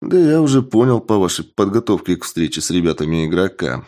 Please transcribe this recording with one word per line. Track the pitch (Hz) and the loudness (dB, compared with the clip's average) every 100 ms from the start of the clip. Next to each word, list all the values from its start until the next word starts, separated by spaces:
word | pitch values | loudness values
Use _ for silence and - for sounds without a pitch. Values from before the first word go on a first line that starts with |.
"Да | - 180 | -2 2
я | 156 160 | 4 4
уже | 147 135 | 4 2
понял | 127 110 127 113 | 2 2 2 2
по | - 104 | 2 0
вашей | 90 - | 0 -2
подготовке | 80 - 98 117 117 92 - 85 | -8 -4 -2 0 0 -2 -2 -4
к | |
встрече | - 85 80 78 | -6 -4 -4 -4
с | - | -4
ребятами | 87 85 76 78 82 78 | -2 -2 -2 -2 -2 -2
игрока. | 87 95 - 78 65 | -2 -2 -4 -6 -6